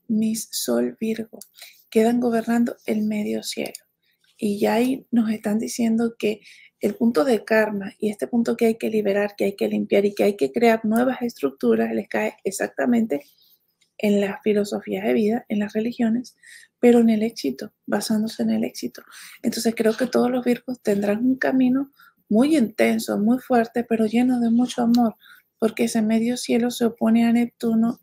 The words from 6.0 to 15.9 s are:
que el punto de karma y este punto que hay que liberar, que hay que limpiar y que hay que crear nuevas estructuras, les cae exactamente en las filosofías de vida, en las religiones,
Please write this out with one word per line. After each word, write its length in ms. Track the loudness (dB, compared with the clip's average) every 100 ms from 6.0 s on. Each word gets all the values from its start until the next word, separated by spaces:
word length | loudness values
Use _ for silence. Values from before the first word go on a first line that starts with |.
| -2 -2
que 220 | -4 -4 -10 -20 -20 -4
el 160 | -4 0
punto 280 | 0 2
de 200 | 2 2
karma 480 | 2 0 2 -2 -8 -6
y 100 | -6
este 160 | -4 -4
punto 300 | -2 0 2
que 100 | 0
hay 80 | 0
que 140 | -2
liberar, 460 | -2 0 0 -2 -2
que 80 |
hay 100 | -4
que 140 | -2 -2
limpiar 360 | -2 0 2
y 120 | 2 2
que 80 |
hay 120 | 0 2
que 140 | -2
crear 340 | 2 2 2
nuevas 380 | 2 0 0 0
estructuras, 720 | -6 -4 -6 -2 0 2 0
les 140 | -2 -4
cae 260 | -4 -4 -4
exactamente 800 | -8 -4 -6 -2 2 2 2 -2 -6 _ _ _ _ _ _ -4
en 220 | 0 2
las 220 | 0 -4
filosofías 600 | -2 0 0 -4 -6 -6
de 80 | 0
vida, 340 | 0 2 -2 -4
en 120 | -4
las 120 | -4
religiones, 600 | -4 -4